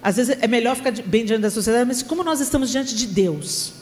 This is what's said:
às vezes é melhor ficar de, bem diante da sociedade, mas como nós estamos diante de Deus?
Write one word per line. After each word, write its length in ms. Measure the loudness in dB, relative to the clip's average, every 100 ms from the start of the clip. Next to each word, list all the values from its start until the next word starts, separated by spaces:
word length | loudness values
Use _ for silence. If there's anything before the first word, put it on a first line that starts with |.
às 140 | 0 2
vezes 220 | 2 2
é 80 | 2
melhor 300 | 2 2 0
ficar 140 | -2
de, 100 | -4
bem 240 | 0 0 2
diante 160 | 0
da 80 | 0
sociedade, 340 | 0 0 2 2
mas 160 | 0
como 220 | -4 -2
nós 160 | 0 0
estamos 300 | 0 0 0
diante 240 | -2 -2 -4
de 100 | -2
Deus? 680 | 2 2 0 -6 -6 -8 -12